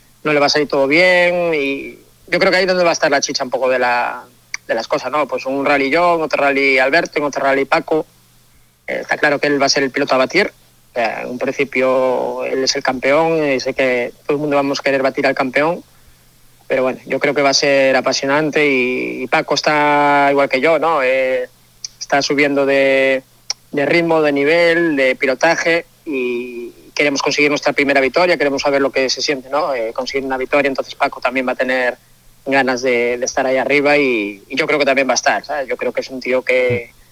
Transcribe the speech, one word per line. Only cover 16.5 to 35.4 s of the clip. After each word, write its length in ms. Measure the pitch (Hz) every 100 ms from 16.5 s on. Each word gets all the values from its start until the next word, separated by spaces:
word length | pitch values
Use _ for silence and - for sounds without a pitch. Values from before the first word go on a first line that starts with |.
| - -
Pero 160 | 135
bueno, 160 | 127 120 -
yo 100 | 131
creo 140 | 147
que 80 | 143
va 80 | 139
a 20 | 135
ser 400 | 143 139 135 131
apasionante 720 | 123 131 139 143 156 151 147
y, 540 | 131 123 127 120 123
y 40 | 131
Paco 280 | 160 143 147
está 720 | 156 151 147 147 143 143 143
igual 180 | 143 139
que 120 | 131
yo, 160 | 143 156
¿no? 240 | 160 156
Eh, 460 | 127 131 131 127 127 - _ _ - -
está 200 | - 143
subiendo 440 | 139 143 147 139 139
de, 580 | 139 135 135 135 131 - _ - - _
de 140 | 147 -
ritmo, 360 | 170 165 160
de 100 | 151
nivel, 600 | 139 143 170 170 165 170 143
de 200 | 131 127
pilotaje, 680 | 135 131 165 165 170 170 - _ 165
y 680 | 135 123 120 123 120 180 - -
queremos 280 | - 147 139
conseguir 280 | 147 143 147
nuestra 240 | 147 151
primera 280 | 143 143 139
victoria, 360 | 135 165 180 160
queremos 260 | 143 139
saber 180 | 147 139
lo 100 | 135
que 180 | 135 127
se 120 | -
siente, 280 | - 135 127
¿no? 240 | 143 156
Eh, 200 | 127 113
conseguir 320 | 131 127 139 135
una 120 | 135
victoria, 300 | 131 147 139
entonces 280 | 131 - -
Paco 260 | 139 -
también 260 | 127 131 127
va 60 |
a 20 | 123
tener 420 | 127 131 123 120 _ _ - - 135
ganas 360 | 135 127 123
de, 360 | 127 120 120 123
de 80 | 123
estar 200 | 143 131
ahí 120 | 131
arriba 400 | 120 143 143 147
y, 460 | 135 113 101 101 -
y 60 | 135
yo 100 | 151
creo 140 | 147
que 60 | 139
también 220 | 135 131
va 60 |
a 20 | 117
estar, 300 | - 107